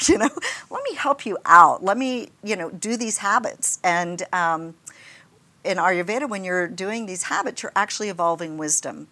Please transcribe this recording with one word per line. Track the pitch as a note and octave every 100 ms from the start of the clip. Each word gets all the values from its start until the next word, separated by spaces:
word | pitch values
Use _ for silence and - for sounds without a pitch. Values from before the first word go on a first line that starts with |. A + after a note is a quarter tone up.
<laughs> | -
You | G#3+
know, | A3 - - - -
"Let | - C#5
me | F4
help | D4 C#4
you | A#3 F#3+ -
out. | E3+ D#3+ B2
Let | F#3 G#3+
me, | C4 B3+ - _
you | G#3 G3+
know, | E3
do | E3+ G#3 A#3
these | A3+ G3+
habits." | G3+ A3 A3 - - -
And, | F#3 F3 F3 F3 -
um, | F3+ E3+ D#3+ E3 E3 - - - - - _ _ _
in | - F#3
Ayurveda, | F3 F3+ F3 A3+ C#4+
when | G#3
you're | F#3 F3+ F3
doing | F3 F#3+ A3+ G#3+
these | F#3
habits, | - D3+ B3+ -
you're | - -
actually | G#3 - G#3+
evolving | F3 E3+ E3 E3 D#3
wisdom. | D#3 D3 C#3 - D3+